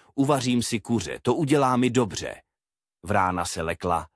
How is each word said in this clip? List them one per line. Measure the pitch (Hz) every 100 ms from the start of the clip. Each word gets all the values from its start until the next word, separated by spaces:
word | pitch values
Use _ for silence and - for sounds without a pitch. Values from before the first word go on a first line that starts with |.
| _ -
uvařím | 139 139 123 120
si | 113 113
kuře, | - 113 76 60
to | 123 120
udělá | 143 147 131 123
mi | 127
dobře." | 120 110 - 64 - _ _ _ _ _ _
Vrána | 85 104 92 90 85
se | 90
lekla, | 82 82 90 82 78